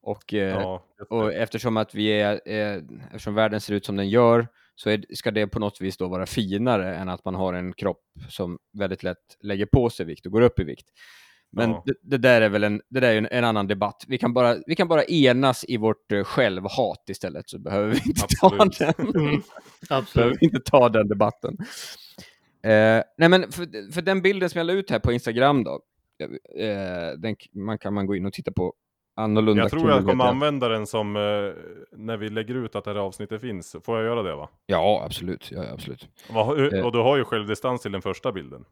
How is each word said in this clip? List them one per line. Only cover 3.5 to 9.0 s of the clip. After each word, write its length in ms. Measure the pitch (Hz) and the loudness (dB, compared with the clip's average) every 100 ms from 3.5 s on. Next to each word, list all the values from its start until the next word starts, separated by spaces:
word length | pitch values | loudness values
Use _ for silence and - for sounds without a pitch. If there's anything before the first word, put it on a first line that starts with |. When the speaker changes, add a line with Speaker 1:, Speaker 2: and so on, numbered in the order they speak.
| 107 | 0
Speaker 1:
ser 120 | - | -2
ut 120 | 104 - | -4 -2
som 100 | 98 | -4
den 140 | 98 | 0
gör 380 | 110 120 117 117 _ _ _ | 4 6 6 2 _ _ _
så 140 | - | -2
är, 140 | 107 95 - | -2 -4 -8
ska 160 | - | -4
det 160 | 107 104 | -2 -2
på 120 | 113 | -2
något 220 | 104 - | -4 -4
vis 160 | 95 - | -8 -6
då 100 | 92 | -6
vara 180 | 92 92 | -4 -6
finare 680 | - 101 101 120 113 92 87 | -4 -2 -2 0 0 0 -6
än 140 | 92 | -8
att 160 | 90 - | -8 -6
man 100 | 92 | -4
har 180 | 92 | -2
en 200 | 90 90 | -4 -8
kropp 280 | 90 98 87 _ - - | -6 -6 -6 _ -20 -20
som 300 | - 90 87 _ | -10 -8 -10 _
väldigt 300 | 104 98 92 | -8 -6 -6